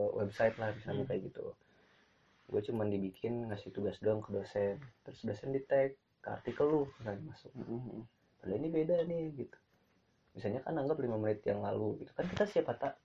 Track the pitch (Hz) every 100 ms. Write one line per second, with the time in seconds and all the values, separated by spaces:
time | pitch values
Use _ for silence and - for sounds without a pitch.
0 | 104 - 101 - 113 113 110 104 104 101
1 | 131 98 92 - - - _ _ _ -
2 | _ _ _ _ - 104 107 113 107 98
3 | 95 - 113 120 113 104 95 101 101 -
4 | 107 107 104 101 98 104 101 98 139 -
5 | - 127 113 113 135 135 - 139 135 -
6 | _ _ 104 107 120 117 147 151 139 -
7 | 113 101 - - - 123 - 120 120 107
8 | 117 _ _ _ 92 107 160 160 160 175
9 | 165 170 160 139 - - _ _ _ _
10 | _ _ _ 107 104 123 - 160 135 156
11 | 123 110 107 107 - 104 101 104 107 -
12 | - - 180 - 208 165 - - 139 -